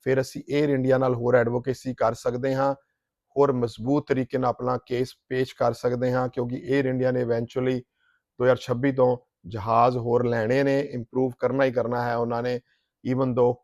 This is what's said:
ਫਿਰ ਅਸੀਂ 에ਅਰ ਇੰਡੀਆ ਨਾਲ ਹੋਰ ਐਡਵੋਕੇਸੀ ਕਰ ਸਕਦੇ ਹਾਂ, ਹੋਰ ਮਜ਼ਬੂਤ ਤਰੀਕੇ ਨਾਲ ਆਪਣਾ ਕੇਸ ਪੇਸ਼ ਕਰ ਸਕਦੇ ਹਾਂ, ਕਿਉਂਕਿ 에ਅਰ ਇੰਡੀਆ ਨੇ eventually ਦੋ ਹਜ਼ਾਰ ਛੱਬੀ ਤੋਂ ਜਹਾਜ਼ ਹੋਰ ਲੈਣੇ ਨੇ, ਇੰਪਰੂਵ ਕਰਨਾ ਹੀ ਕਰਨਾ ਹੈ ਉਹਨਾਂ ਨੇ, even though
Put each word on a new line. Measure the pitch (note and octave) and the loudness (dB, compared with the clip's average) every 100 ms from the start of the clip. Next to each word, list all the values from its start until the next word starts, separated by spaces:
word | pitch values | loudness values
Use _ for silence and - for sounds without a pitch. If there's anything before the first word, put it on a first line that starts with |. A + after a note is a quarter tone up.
| - | 0
ਫਿਰ | C3 | 0
ਅਸੀਂ | C3 - - | 0 -8 -4
에ਅਰ | C#3+ D3 | 0 2
ਇੰਡੀਆ | C3+ C3 C3 | 2 2 2
ਨਾਲ | C3 | 2
ਹੋਰ | B2 A#2+ B2 | 0 2 2
ਐਡਵੋਕੇਸੀ | A#2 B2 B2 B2+ C3 | 2 -2 -4 -6 -6
ਕਰ | B2 A#2 | -2 -2
ਸਕਦੇ | A2+ - B2 C3 | 0 -4 -4 -2
ਹਾਂ, | C3 C3+ C3+ _ _ _ _ _ - | 0 0 -2 _ _ _ _ _ 2
ਹੋਰ | C#3 | 2
ਮਜ਼ਬੂਤ | B2+ A#2+ - A2+ C#3+ C#3+ | 2 -2 -4 -2 -2 0
ਤਰੀਕੇ | C3 B2+ C3 | -2 -2 -2
ਨਾਲ | B2+ | -2
ਆਪਣਾ | A#2 B2 B2 - | -2 -4 -4 -4
ਕੇਸ | B2 B2+ - _ | -4 -4 -6 _
ਪੇਸ਼ | B2+ B2+ - | -4 -4 0
ਕਰ | A#2+ | -2
ਸਕਦੇ | A#2 B2+ A#2+ B2+ | 0 -4 -2 -2
ਹਾਂ, | B2+ B2+ | -2 -2
ਕਿਉਂਕਿ | C3 B2 B2+ | -4 -6 -6
에ਅਰ | - C#3 | -2 0
ਇੰਡੀਆ | C3 B2+ B2+ | 0 0 0
ਨੇ | B2+ | 0
eventually | A#2+ A#2 A#2 - B2+ B2+ | 0 -2 -2 -4 -2 -2
ਦੋ | - _ _ _ _ _ | -6 _ _ _ _ _
ਹਜ਼ਾਰ | B2 B2 | 2 2
ਛੱਬੀ | - A#2+ C#3 | 0 -2 0
ਤੋਂ | C3 B2+ B2 _ _ F2 | 2 2 2 _ _ -12
ਜਹਾਜ਼ | A2 G#2+ A2+ A#2+ B2 | -10 0 4 4 2
ਹੋਰ | A#2+ A#2+ | 0 0
ਲੈਣੇ | B2 A#2 A2 C3 | 2 0 0 2
ਨੇ, | C#3 C#3 | 2 0
ਇੰਪਰੂਵ | C#3 B2 A#2 C3 C3 B2 | -2 -8 -6 -2 -2 -2
ਕਰਨਾ | B2+ C3 | -2 2
ਹੀ | C3+ | 0
ਕਰਨਾ | B2 A2+ A#2+ | 0 -2 -2
ਹੈ | A#2+ A#2 | -2 -2
ਉਹਨਾਂ | A#2 A#2 | -2 -2
ਨੇ, | B2 B2 _ _ _ _ | -2 -4 _ _ _ _
even | B2+ B2+ C3 | -4 0 0
though | B2 B2 B2 | 2 2 2